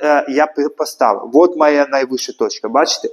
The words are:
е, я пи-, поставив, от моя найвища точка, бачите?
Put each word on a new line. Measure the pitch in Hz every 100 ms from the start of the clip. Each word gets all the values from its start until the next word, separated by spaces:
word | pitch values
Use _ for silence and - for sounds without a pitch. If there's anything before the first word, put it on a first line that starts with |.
е, | 151 147 135
я | 135 151
пи-, | - 147
поставив, | - 151 - 123 98 -
от | 131 175 170
моя | 151 147 139
найвища | 139 127 131 -
точка, | - 110 - 110
бачите? | 120 170 - 113